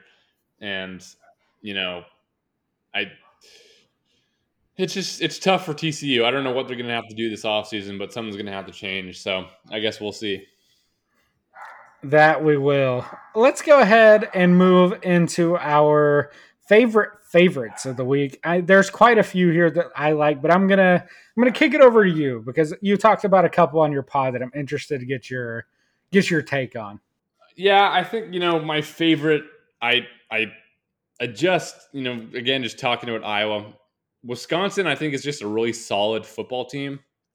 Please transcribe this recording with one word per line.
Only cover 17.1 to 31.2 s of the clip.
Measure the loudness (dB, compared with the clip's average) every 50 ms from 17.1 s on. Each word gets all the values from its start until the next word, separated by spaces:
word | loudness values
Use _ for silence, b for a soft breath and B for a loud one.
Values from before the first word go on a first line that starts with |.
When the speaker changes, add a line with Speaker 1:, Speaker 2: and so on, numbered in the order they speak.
| -6 _ _
Speaker 2:
favorites | _ 4 4 4 4 2 -2 -8 -10 -10 -12 -10
of | -10 -6
the | -6 -2
week. | -2 0 0 -2 -2 -6 -8 -4
I, | -2 -2 0
there's | 2 4 4 4 4 4
quite | 2 4 4 6 6 4
a |
few | 2 2 2 2 2 2
here | 4 4 2 2
that | 2 0 -4 -4 -4
I | -4 -2 0
like, | 0 2 2 0 0 0
but | 2 2
I'm | 2 2 4 2
gonna, | 4 4 4 4 4 2 0
I'm | -6 -20 -20 _ _ -2 0
gonna | 0 0
kick | 2 2 0 2 4
it | 6
over | 6 6 8 6 4
to | 2
you | 2 0 -2 -4 -4 -8 -10
because | -6 -2 -2 -2 -2 -2 -6
you | -2 -2 0
talked | 2 4 2 2 2 0
about | 2 2 2 2
a | 2
couple | 2 2 2 2 2 0
on | 0 0
your | 0 -4
pod | -6 _ -4 -2 -2 -2 -4
that | -4
I'm | -8 -8 -8
interested | -10 -10 -8 -8 -10 -8 -8 -10 -8
to | -8
get | -8 -10 -10 -10 -12
your, | -10 -10 -8 -8 -10 -12 -14 _ _ _ _ _ _ _ _ -2
get | 0 0 0 2
your | 0 -2
take | -2 -2 -4 -6 -6 -6 -10
on. | -12 -14 -14 -16 -18 _ _ _ _ _ _ _ _ _ _ _
Speaker 1:
Yeah, | -2 0 2 4 4 4 4
I | 2 -2 -2
think, | -4 -6 -8 -8 -8
you | -6 -4
know, | -2 0 -2 -2
my | -2 -4 -4 -4
favorite, | -6 -6 -6 -2 2 2 2 2 2 0 0 0 -2 -8 _ _ _ _ _ -6
I, | -2 0 0 0 -2 -6 -18 _ _ -8
I, | -6 -4 -4 -6 -8 _ _ _ _ _ _ _ _ _ _ _ _ -10